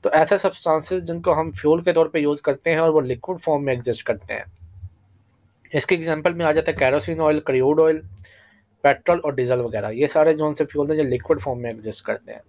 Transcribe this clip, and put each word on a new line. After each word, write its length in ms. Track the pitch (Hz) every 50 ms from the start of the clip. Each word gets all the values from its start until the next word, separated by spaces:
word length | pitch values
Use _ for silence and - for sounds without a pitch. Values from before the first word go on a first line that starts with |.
| -
तो 60 | -
ऐसे 280 | - 156 160 160 208 190
substances 640 | - 196 190 - - 170 156 156 147 - 185 185 175
जिनको 280 | 165 170 170 170 185 156
हम 180 | 151 160 165
fuel 300 | - - - 151 156 170 170
के 100 | 180 170
तौर 140 | 165 160 156
पे 120 | - 165
यूज़ 220 | 147 147 147 147
करते 280 | _ - 139 139 _ 165
हैं 100 | 165 156
और 100 | 165 165
वो 80 | 156 156
liquid 360 | 139 127 127 120 - - 185 170
form 260 | - 165 151 143 143
में 80 | 139 131
exist 320 | 123 117 120 113 - - -
करते 260 | 117 101 - - 110
हैं, 100 | 107 - - - _ - - - - - - _ _ _ _ _ _ _ _ _ _ _ _ _ _ _ -
इसके 240 | - 151 - - 196
example 380 | 170 160 165 156 156 151 180 175
में 100 | 170 170
आ 60 | 156
जाता 200 | 151 160 156 -
है 60 | 151 -
kerosene 420 | 139 131 135 151 147 - 170 160
oil, 180 | 160 151 151 151
crude 400 | 151 - 131 127 131 139 151 156
oil, 220 | 160 160 160 156 - - - - - - - _ _ _ _ _ _ _ _ _ -
petrol 360 | 143 139 - _ - 175 170
और 160 | - 151 135
diesel 240 | 127 123 123 127 123
वगैरह, 300 | 123 120 107 107 104 107
ये 180 | 110 117 143 147
सारे 260 | - 160 151 156 160
जो 140 | 151 156 151
उनसे 180 | 147 - 156
fuel 240 | 143 - 147 143 143
हैं 80 | 156 156
जो 60 | 151
लिक्विड 360 | 131 127 123 120 - 160 -
form 200 | - 143 127 123
में 100 | 120 117
exist 340 | 113 110 107 110 110 - -
करते 280 | - 107 110 _ - 113
हैं। 80 | 107 -